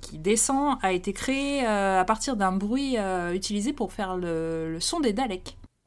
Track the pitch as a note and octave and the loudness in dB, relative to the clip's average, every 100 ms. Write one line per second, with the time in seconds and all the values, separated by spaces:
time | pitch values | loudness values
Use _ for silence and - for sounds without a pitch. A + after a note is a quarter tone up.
0 | - D#3 F3 A3+ - C4+ C#4+ C4 F#3+ F3+ | -12 -4 2 2 4 2 2 2 2 0
1 | G3+ G3 - C4+ C#4 C#4 A#3 G#3 G3 F#3+ | -2 -4 -2 0 0 0 2 2 4 4
2 | F#3 A3 - A#3 F#3+ F#3+ G#3 C4 C#4 A#3+ | 4 2 0 0 2 2 0 0 0 0
3 | F#3+ F#3 F3 F3+ G3 G#3 A3 D4 G3 - | 0 -2 -2 -2 -2 -2 -2 -2 -4 -4
4 | F#3+ F#3 F3 D#3+ E3 E3 D#3+ E3 - F4 | -4 -2 -2 -2 -2 -2 -4 -4 -2 0
5 | C4 G3+ C4 F#3 - - - _ | 2 2 -2 -4 -10 -16 -20 _